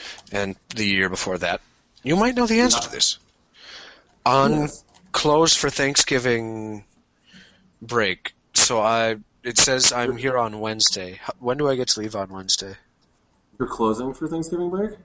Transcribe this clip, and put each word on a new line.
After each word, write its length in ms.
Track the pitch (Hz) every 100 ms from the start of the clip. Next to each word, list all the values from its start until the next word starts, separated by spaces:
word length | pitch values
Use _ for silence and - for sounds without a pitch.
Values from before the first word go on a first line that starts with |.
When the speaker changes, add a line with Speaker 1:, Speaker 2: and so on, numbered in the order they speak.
| - - -
Speaker 1:
and 240 | 101 101 95 -
the 100 | 120
year 240 | 104 98 95
before 300 | 92 - 92
that, 220 | 87 92 - _ _ _
you 140 | 127 170
might 180 | 233
know 120 | 247 240
the 140 | 226
answer 180 | 247 -
Speaker 2:
Yeah. 80 | -
Speaker 1:
to 40 |
this. 280 | - - - _ _ _ _ - - - - _ _ -
On 260 | 131 139 151
Speaker 2:
Yes. 220 | 147 - - _ _
Speaker 1:
clothes 420 | - 151 147 165
for 160 | - 143
Thanksgiving 1120 | - 139 143 - 135 123 117 113 110 107 104 104 _ _ _ _ - - _ _ _ 113
break. 480 | 120 101 90 - - _
So 260 | - - 117
I, 360 | 107 113 113 110 - _
it 160 | 123 120
says 340 | - 131 123
I'm 240 | 123 120 120
here 200 | 135 127
on 220 | 113 107
Wednesday. 520 | 110 110 107 101 92
H-, 200 | 92 - -
when 180 | 123 131
do 100 | 147
I 80 | 131
get 120 | 127
to 120 | -
leave 140 | 107 107
on 120 | 95
Wednesday? 460 | 95 95 - 98 95 _ _ _ _ _ _ _ -
Speaker 2:
You're 100 | -
closing 440 | - 110 107 127
for 120 | 135 156
Thanksgiving 420 | 165 160 175 175
break? 220 | 185 214 -